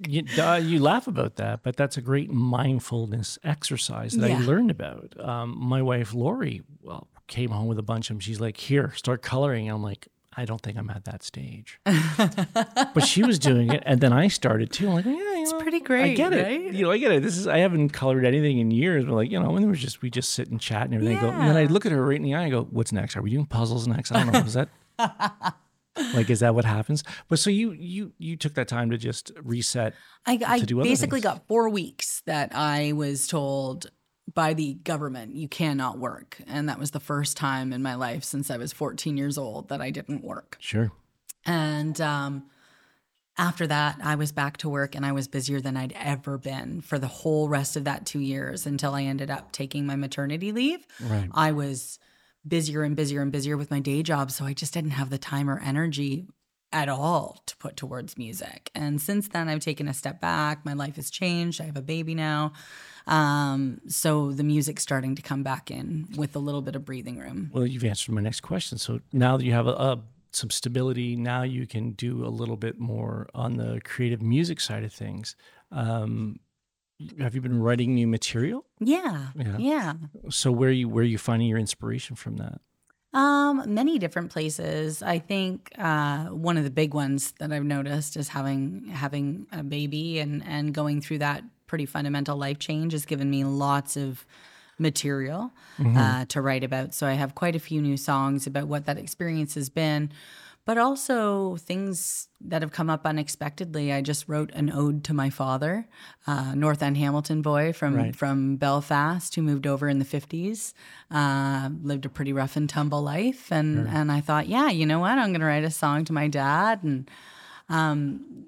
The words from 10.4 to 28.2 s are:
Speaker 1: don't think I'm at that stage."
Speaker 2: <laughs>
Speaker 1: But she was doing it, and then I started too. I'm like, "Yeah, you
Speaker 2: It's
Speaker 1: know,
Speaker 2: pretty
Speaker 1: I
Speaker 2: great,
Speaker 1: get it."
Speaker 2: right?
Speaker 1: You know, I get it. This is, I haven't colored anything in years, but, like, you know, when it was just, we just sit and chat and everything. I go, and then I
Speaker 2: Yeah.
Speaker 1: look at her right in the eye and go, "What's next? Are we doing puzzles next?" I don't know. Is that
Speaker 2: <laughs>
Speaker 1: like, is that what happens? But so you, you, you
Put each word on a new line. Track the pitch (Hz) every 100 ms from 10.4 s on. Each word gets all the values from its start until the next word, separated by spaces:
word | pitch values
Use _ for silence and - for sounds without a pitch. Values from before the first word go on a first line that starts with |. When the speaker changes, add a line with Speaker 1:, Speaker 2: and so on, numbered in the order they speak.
| 113
Speaker 1:
don't | 113
think | 110 110
I'm | 107
at | 101 -
that | -
stage." | - - 135 104 107 - 196
Speaker 2:
<laughs> | 160 160 151 196 - 175 226 220 254 269
Speaker 1:
But | -
she | 277 185
was | 240 175
doing | 139 123 117
it, | - 139
and | 127
then | 131
I | 127 196
started | - 127 110 110
too. | - 196
I'm |
like, | 175 214
"Yeah, |
you | 311 403 370
Speaker 2:
It's | 311
Speaker 1:
know, | 320
Speaker 2:
pretty | 320 330
Speaker 1:
I |
Speaker 2:
great, | - 254 277 240
Speaker 1:
get | 349
it." | 370
Speaker 2:
right? | 196 294 370
Speaker 1:
You | 190 175
know, |
I | 220
get | 262
it. | 147
This | 151 175
is, | 190
I | 156
haven't | 185 165 147
colored | - 131 131 127
anything | 139 151 127
in | 113
years, | 113 175 156 123
but, | 113
like, | 123
you | 190
know, | 90
when | 175
it | 208
was | 165
just, | 135 -
we | 127
just | 123 -
sit | - -
and | 113
chat | - 107 131
and | 113
everything. | 107 110
I |
go, | 117
and | - 151
then | 160
I |
Speaker 2:
Yeah. | 151
Speaker 1:
look | 190 196
at |
her | 143 131
right | 147
in |
the | 143 151
eye |
and | 165
go, | 123 -
"What's | 117 117
next? | 104 - 98
Are |
we | 101
doing | 135 143
puzzles | 113 113 120 117
next?" | 113 -
I | 120
don't | 120
know. | 240
Is | 110
that | 123 147 _ _ -
Speaker 2:
<laughs> | 226 - 208 - 180 - _ _ _ - 247
Speaker 1:
like, | 131 110
is | 110
that | 117 117
what | 113
happens? | 107 110 151 - - -
But | 160
so | 208
you, | 202 226
you, | 165 175 190 208
you | -